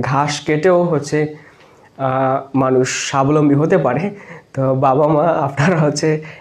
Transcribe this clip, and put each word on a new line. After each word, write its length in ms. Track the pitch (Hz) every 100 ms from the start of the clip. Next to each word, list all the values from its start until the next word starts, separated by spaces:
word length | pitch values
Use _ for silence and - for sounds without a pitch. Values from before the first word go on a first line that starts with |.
ঘাস 400 | 127 139 147 -
কেটেও 420 | - 151 185 175
হচ্ছে, 520 | 170 147 143 151 151 - - - - - - -
আহ, 600 | 135 131 135 135 - 135
মানুষ 500 | 131 127 127 - -
স্বাবলম্বী 460 | 139 135 156 151
হতে 240 | 143 160 185
পারে। 320 | 135 131 202 - - 165 -
তো 200 | - 135
বাবা 340 | 131 139 131 151
মা, 140 | 151
আপনারা 540 | 165 160 143 - 156 165
হচ্ছে 480 | 185 147 160 156 - -